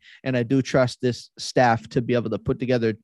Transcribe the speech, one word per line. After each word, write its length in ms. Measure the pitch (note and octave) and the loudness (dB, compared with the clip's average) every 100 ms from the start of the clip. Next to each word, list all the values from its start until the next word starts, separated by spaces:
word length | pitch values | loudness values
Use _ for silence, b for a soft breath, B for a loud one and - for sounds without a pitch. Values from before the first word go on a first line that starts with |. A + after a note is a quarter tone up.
| B B | B B
and 140 | C3+ B2+ | -4 -2
I 60 | |
do 180 | A#2 C3+ | 0 0
trust 380 | - C#3 B2 - | 2 2 0 0
this 300 | B2+ A#2+ - - | -4 -4 -10 -14
staff 500 | - - B2 A2+ - | -2 2 4 2 -2
to 120 | C#3+ | -4
be 120 | A#2 | 0
able 160 | A#2+ A2 | 0 0
to 80 | G#2 | -4
put 220 | - - | -4 -4
together 300 | B2 B2 A2+ | -2 0 0
a 60 | G#2+ | -2